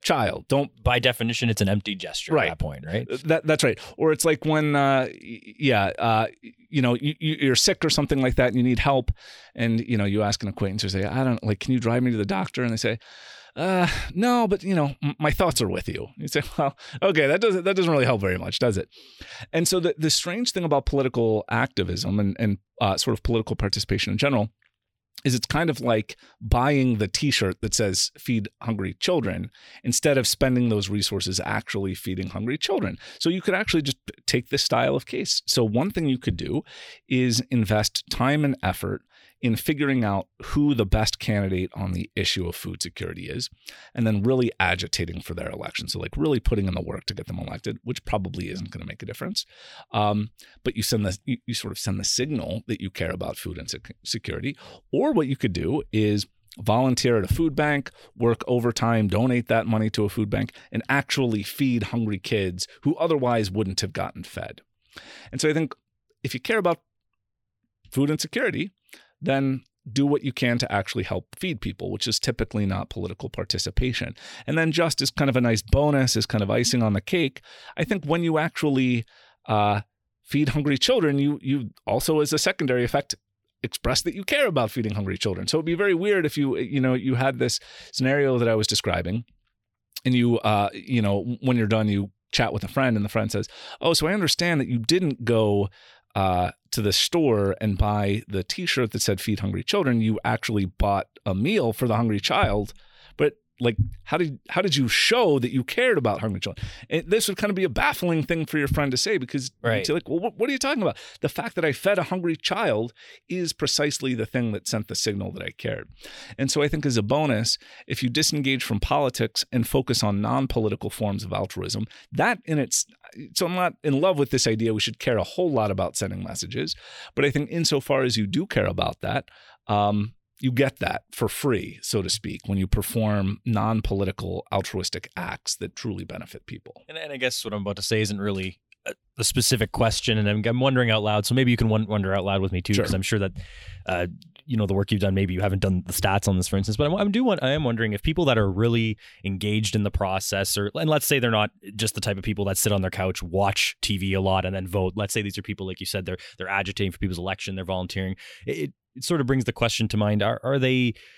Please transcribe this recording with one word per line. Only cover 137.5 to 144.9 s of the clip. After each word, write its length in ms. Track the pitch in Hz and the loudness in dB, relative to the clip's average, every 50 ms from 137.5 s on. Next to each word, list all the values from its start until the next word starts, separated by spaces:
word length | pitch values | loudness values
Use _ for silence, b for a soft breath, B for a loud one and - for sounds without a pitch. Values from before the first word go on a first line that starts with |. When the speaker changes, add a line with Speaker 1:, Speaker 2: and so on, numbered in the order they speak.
| 104 | -4
Speaker 2:
I'm 80 | 104 98 | -4 -2
about 140 | 101 101 | -4 -4
to 60 | 98 101 | -4 -2
say 200 | - 117 107 110 | 0 0 0 0
isn't 180 | 101 104 98 | 0 -2 -2
really 400 | 98 104 98 95 95 92 87 - _ _ _ _ - | -2 -2 -2 -2 -4 -6 -8 -10 _ _ _ _ -14
a, 80 | - - - _ _ _ | -14 -14 -14 _ _ _
a 80 | - 113 | -4 -4
specific 480 | - - 135 117 - 135 113 113 - - | 0 0 2 2 2 2 2 0 0 0
question, 460 | - 123 113 110 - - - 110 107 | 2 2 2 2 0 0 0 2 2
and 100 | 104 104 | 2 2
I'm, 160 | 104 107 104 | 2 2 0
I'm 160 | 113 120 123 | 0 2 2
wondering 300 | 131 139 131 127 123 117 | 2 4 4 4 4 4
out 120 | 110 110 104 | 2 2 2
loud, 220 | 107 104 107 101 | 2 2 2 2
so 100 | - 120 | 2 2
maybe 160 | 131 135 123 | 4 4 4
you 60 | 120 | 4
can 140 | 110 113 110 | 4 4 4
won-, 160 | 107 110 110 | 4 2 2
wonder 280 | 98 107 104 98 95 95 | 0 0 0 0 2 0
out 100 | 101 92 | 0 2
loud 180 | 98 98 98 95 | 2 2 2 2
with 100 | 95 92 | 0 0
me 80 | 90 | -2
too, 140 | 87 - 104 | 0 0 2
Speaker 1:
Sure. 100 | - - | 2 2
Speaker 2:
'cause 80 | - - | 2 0
I'm 80 | 92 | -2
sure 180 | 95 - 113 104 | 0 0 0 0
that, 140 | 98 95 87 B B B B B B B B B B | 0 -2 -4 B B B B B B B B B B
uh, 200 | 92 92 87 90 87 85 - - - - - _ | -4 -2 -2 -2 -4 -6 -10 -18 -20 -20 -18 _
you 140 | - 127 110 | -4 -2 0
know, 80 | 107 | 0
the 80 | 95 98 | 2 2
work 180 | 98 98 - | 0 0 0